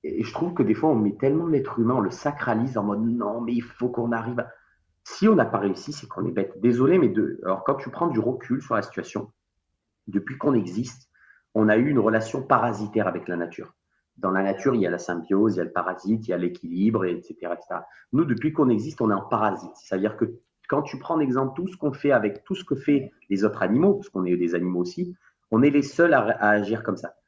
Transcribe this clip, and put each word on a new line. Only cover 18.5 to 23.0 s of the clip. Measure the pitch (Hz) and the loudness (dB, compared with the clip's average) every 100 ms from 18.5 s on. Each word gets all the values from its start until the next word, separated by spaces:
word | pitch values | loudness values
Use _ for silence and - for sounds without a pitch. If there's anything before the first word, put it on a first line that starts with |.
qu'on | 156 131 | 2 2
existe, | 110 151 - | 2 -2 -2
on | 113 | 0
est | 98 | 0
en | - | 0
parasite. | 113 107 92 - - | 0 0 -2 -10 -18
C'est-à-dire | - 95 104 107 | -6 -2 -2 -2
que | 117 117 _ _ _ | -4 -4 _ _ _
quand | 139 | -4
tu | 143 131 | -2 -10
prends | - 160 | -4 0
en | |
exemple | 143 127 135 135 | 0 0 -2 -4
tout | 185 | -8
ce | - | -4
qu'on | 147 | -6
fait | 135 143 | -2 2
avec | 127 104 101 | 2 2 -4
tout | - | -8
ce | - | -10
que | - 135 | -4 -4
fait | - 143 | 2 0